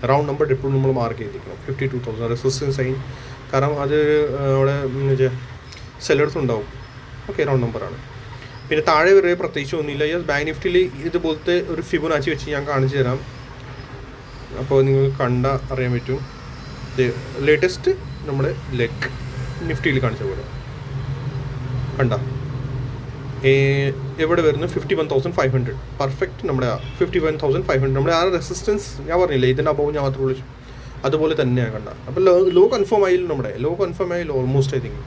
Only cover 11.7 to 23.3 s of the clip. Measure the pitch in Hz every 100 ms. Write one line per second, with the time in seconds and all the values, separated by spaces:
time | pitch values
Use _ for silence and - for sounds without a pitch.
11.7 | 151 135 165 156 151 143 147 - 143 143
12.7 | 139 131 139 123 127 - - - - -
13.7 | - - - - - - - - 113 135
14.7 | 139 135 135 135 135 127 123 131 135 -
15.7 | 127 123 123 120 131 135 - - - -
16.7 | - - - 123 - - - 139 151 180
17.7 | - - 381 - - - 139 135 135 -
18.7 | 127 117 - - - - - - - -
19.7 | - 170 135 123 110 101 90 - - -
20.7 | - - - - - - - - - -
21.7 | 123 - - 123 104 - - - - -
22.7 | - - - - - -